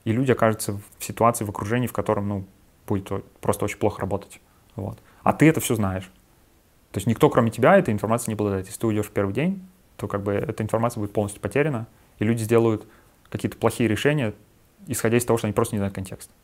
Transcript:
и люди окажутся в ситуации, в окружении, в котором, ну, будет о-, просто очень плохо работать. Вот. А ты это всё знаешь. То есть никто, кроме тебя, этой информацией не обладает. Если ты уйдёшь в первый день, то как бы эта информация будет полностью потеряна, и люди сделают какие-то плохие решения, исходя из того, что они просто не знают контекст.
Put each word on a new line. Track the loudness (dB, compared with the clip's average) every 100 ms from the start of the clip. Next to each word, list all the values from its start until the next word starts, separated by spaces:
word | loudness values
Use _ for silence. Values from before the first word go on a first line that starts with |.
| -2
и |
люди | 0 2
окажутся | 4 2 2 -4
в | -8 -10 -14
ситуации, | -8 2 2 2 -4
в |
окружении, | -6 -4 -2 -2
в |
котором, | -2 -2 0 -2
ну, | -4 -6 -16 _ _ -4
будет | -4 -4
о-, | -8 -10 _
просто | -2 -2 -4
очень | -2
плохо | -2 -2
работать. | -4 -6 -8 -20 _ _ _ -12
Вот. | -12 -12 -20 -2
А | 0
ты | 4 4
это | 4
всё | 0 0
знаешь. | 0 -2 -8 -18 _ _ _ _ _ _ _
То | -4
есть | -2
никто, | 4 4
кроме | 6 2
тебя, | 4 6 6
этой | 4
информацией | 0 0 -2 -2
не | -2
обладает. | -2 -2 -6
Если | -4
ты | -2
уйдёшь | 0 -2
в |
первый | -2 -2
день, | 0 -2 -4 -10 _ _ -10
то | -6
как | -4
бы | -2
эта | -2 -2 -4
информация | -2 0 0 -2
будет | -4
полностью | -2 -2 -4
потеряна, | -2 0 0 -2 -8 _ _ -4
и | 0
люди | 0
сделают | 2 4 4 0 -4 -20 _ _ _
какие-то | -6 -6 0
плохие | 0 2 0
решения, | 2 2 0 -2 -6 _ _ _ _ -10
исходя | -4 2 2
из | 2
того, | 0
что | 0
они |
просто | -4 -4 -4
не |
знают | -4 -6
контекст. | -10 -14 -16 _